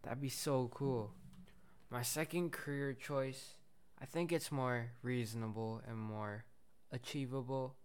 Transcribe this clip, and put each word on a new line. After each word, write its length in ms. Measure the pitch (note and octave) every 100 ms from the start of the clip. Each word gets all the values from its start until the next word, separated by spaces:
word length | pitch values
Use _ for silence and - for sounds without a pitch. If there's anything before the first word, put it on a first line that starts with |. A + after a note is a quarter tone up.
That'd 180 | - B2+
be 80 | C#3
so 400 | - - C3+ B2
cool. 460 | - C#3 B2 G#2+ - - - - - - - -
My 140 | B2
second 500 | B2 D3+ D#3 E3+ E3+
career 420 | - - C#3 C#3
choice, 640 | C3+ - C#3+ C3+ B2+ - - - - - -
I 80 | C3+
think 260 | E3 E3+
it's 180 | E3+ -
more 420 | C#3+ B2+ B2 A#2+ A#2+
reasonable 760 | B2 B2+ A2+ A2+ A2 G#2+ A2+ A2+ A2+
and 120 | A2+
more 480 | A2 G#2+ G#2 G#2 - - - - -
achievable. 840 | B2+ - D3 C3 C3+ B2 C3+ C3 C#3